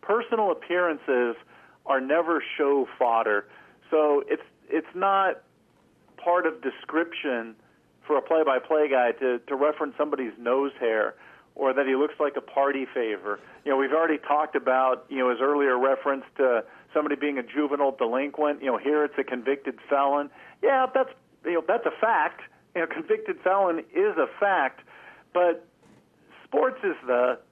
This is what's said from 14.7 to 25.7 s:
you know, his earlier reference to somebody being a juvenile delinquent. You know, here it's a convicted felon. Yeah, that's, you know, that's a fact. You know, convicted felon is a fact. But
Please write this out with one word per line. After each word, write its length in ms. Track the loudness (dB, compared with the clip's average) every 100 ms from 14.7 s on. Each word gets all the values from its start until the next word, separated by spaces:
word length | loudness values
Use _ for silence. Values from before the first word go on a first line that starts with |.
| 2 2 0 -4
you 100 | -2
know, 120 | 0
his 100 | 0
earlier 360 | 0 2 2 2
reference 460 | 2 0 0 -4 -6 0
to 280 | 2 2 -2 -16 -6
somebody 220 | -4 -2 -2
being 200 | -2 -4
a 60 |
juvenile 500 | -6 -4 -2 0 -2
delinquent. 720 | 0 -2 0 -4 -2 -2 -2
You 60 | -2
know, 100 | -2
here 260 | 0 0
it's 140 | 0 -2
a 60 |
convicted 540 | -4 -4 -2 -4 -4 -10 -2
felon. 400 | 0 2 0 -4 -10 -20 -2
Yeah, 240 | 0 2 2
that's, 160 | 0 -2 -6 _ _
you 100 | -4
know, 100 | -4 0
that's 180 | 0
a 60 | -2 0
fact. 420 | 0 2 0 -4 -20 _ _ -6
You 60 |
know, 40 | -4
convicted 540 | -6 -2 -4 -2 -4
felon 380 | 0 2 2 0 -4
is 240 | 0 0 0
a 120 | -2 0
fact. 440 | 0 2 0 -4 -20 -20 -20 -20 _
But 320 | 2 2 2 -6